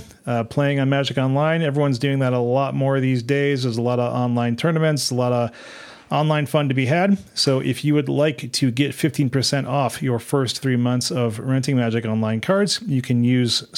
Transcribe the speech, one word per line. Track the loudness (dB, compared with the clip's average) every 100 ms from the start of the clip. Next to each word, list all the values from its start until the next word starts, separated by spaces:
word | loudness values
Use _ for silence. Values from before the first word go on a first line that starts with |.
| -4 -12 -4
Uh, | -2
playing | -2 0 0 2
on | 2
Magic | 2 0 0
Online, | 0 2 2 2
everyone's | 0 0 0 0
doing | 0 0
that | 0
a | 0
lot | 2 0 0
more | 0 0 0
these | 2 0
days. | 0 0 2 0
There's | -2 -2
a |
lot | 0 0
of | 0
online | 0 0 0 0 0
tournaments, | 0 2 0 0 -2
a |
lot | 0 0
of | 0 -2 -6 -20 -20 -20 -18 -4
online | 0 2 0 0
fun | 0 2
to |
be | 0 2
had. | 2 4 2 -2 -2
So | 0 2
if | 0 -2
you | 0
would | 0 0
like | 2 0 0 -6
to | 0 0
get | 2 0
fifteen | 0 -2 0 0
percent | 0 0 -2 -2
off | -2 -2 -2
your | -2 -2
first | 0 0 0 -2
three | 0 2
months | 2 0 -2
of | -2 -2 -2
renting | -2 -2 2 2
Magic | 2 0 0
Online | 0 0 -2
cards, | 0 2 2 -2 -2
you | -2
can | 0 2
use | 4 2 2 -2 -4